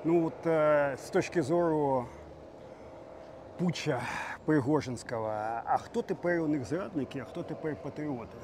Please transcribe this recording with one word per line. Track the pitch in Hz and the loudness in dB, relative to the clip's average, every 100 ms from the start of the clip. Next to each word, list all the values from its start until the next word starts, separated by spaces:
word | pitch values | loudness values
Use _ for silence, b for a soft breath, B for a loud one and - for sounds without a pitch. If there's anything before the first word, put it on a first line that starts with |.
Ну | 156 170 160 | 6 4 4
от, | - 165 | 0 2
е, | 160 151 151 143 127 | 6 6 6 4 0
з | - | 0
точки | 190 151 175 | 2 2 2
зору | 131 170 175 156 143 131 120 B B - - - - - - - - - - - - - | 4 4 4 4 4 2 0 B B -16 -18 -16 -18 -16 -16 -16 -16 -16 -16 -16 -16 -2
путча | 175 - 151 127 B B B B - | 0 0 0 0 B B B B 2
Пригожинського, | 156 123 151 127 117 - 120 110 107 107 117 - | 2 4 2 2 -8 -6 -4 -2 -2 -2 -4 0
а | - | 0
хто | - 233 | 0 -4
тепер | 233 190 175 170 | -2 -2 0 2
у | 160 | 2
них | 151 113 | 0 0
зрадники, | 160 208 185 127 139 | -4 -2 -2 -4 -4
а | |
хто | 120 - | -8 -8
тепер | 170 160 156 143 | -8 -6 -6 -6
патріоти? | 147 - 151 127 107 - | -8 -6 -4 -4 -6 -12